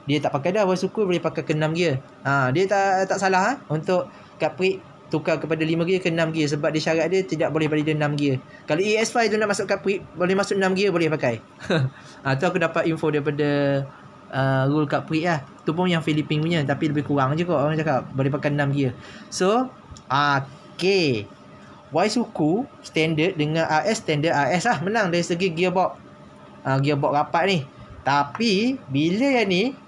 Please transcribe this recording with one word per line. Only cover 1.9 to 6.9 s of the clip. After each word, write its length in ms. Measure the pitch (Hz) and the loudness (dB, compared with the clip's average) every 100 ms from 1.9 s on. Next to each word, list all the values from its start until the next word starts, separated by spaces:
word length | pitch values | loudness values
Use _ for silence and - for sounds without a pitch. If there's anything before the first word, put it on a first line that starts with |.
| 131 - - 131 | 0 -6 -8 0
Ha, 240 | 139 127 | 2 2
dia 160 | 139 190 | 2 2
tak, 400 | 202 196 190 190 | 2 2 2 0
tak 160 | 185 | 0
salah, 320 | 190 190 196 277 | 2 2 2 -2
ha, 160 | - | -4
untuk 400 | 156 156 180 180 - - - | -4 0 0 0 -12 -20 -4
culprit 480 | 160 - 185 190 - - - | -4 0 0 0 -6 -20 -4
tukar 320 | 156 143 160 | -4 0 -2
kepada 240 | 156 160 | -2 -2
lima 240 | 156 165 170 | 0 0 0
gear 160 | 185 | 0
ke 80 | 180 | 0
enam 240 | 165 160 160 | 0 0 0
gear. 160 | 147 | 0
Sebab 240 | 147 156 156 | 0 -2 -2
dia 80 | |
syarat 240 | 151 | 0